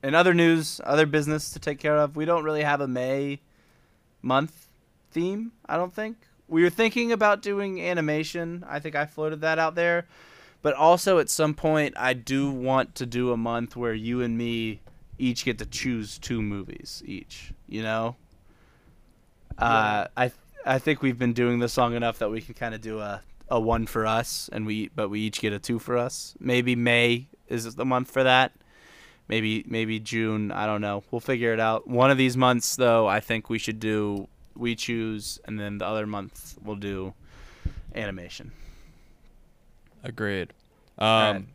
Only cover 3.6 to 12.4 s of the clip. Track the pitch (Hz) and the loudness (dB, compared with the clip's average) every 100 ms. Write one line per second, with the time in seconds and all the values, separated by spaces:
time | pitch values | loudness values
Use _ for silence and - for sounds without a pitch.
3.6 | _ _ _ _ _ _ 123 131 160 - | _ _ _ _ _ _ 0 2 0 -8
4.6 | _ _ _ _ _ - 175 202 226 _ | _ _ _ _ _ -4 -4 -4 -8 _
5.6 | - 156 180 180 214 226 _ _ _ 160 | -6 -4 -4 -6 -10 -10 _ _ _ 2
6.6 | 175 165 226 240 233 226 214 208 202 202 | 2 4 0 2 0 4 4 2 0 -2
7.6 | 202 185 175 175 151 151 156 175 170 175 | -2 -4 -2 0 0 -2 -4 -6 -8 -8
8.6 | 175 147 151 147 147 - 156 156 156 160 | -8 -8 -4 -4 -4 -2 -4 -2 0 2
9.6 | 160 170 170 170 175 - - - - _ | 0 2 2 2 -2 -18 -20 -20 -20 _
10.6 | 151 135 156 175 - 185 139 - 156 151 | -2 6 6 6 6 4 4 2 2 2
11.6 | 160 156 147 - 127 127 113 135 | 2 2 2 0 0 0 0 0